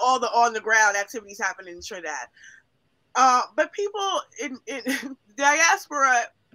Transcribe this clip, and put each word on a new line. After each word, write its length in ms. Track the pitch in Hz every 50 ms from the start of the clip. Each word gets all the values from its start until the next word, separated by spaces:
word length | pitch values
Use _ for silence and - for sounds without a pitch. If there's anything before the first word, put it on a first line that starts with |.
all 180 | 233 254 262 -
the 80 | 240 220
on 220 | - 233 233 233 226
the 80 | 220
ground 360 | 214 214 220 220 214 208 202
activities 420 | 202 202 - - 226 208 196 208 -
happening 360 | 214 190 180 - 190 180 175
in 80 | 175 175
Trinidad. 440 | - 214 185 165 156 147 135 123 - _ _ - - - - _ _ _ _ _ _ _ _ _ _ -
Uh, 300 | 247 262 262 247 247 - - -
but 160 | 302 302 302 -
people 480 | - 403 415 415 415 392 392 370 294 - _ _ -
in, 160 | 262 285 262 233 -
in 160 | - 277 277 - 254 262 262 - 277 269 -
<laughs> 160 | _ _ 208
diaspora 880 | - 285 277 294 320 330 339 392 381 - - 294 285 269 269 247 240 226 - _ _ _ _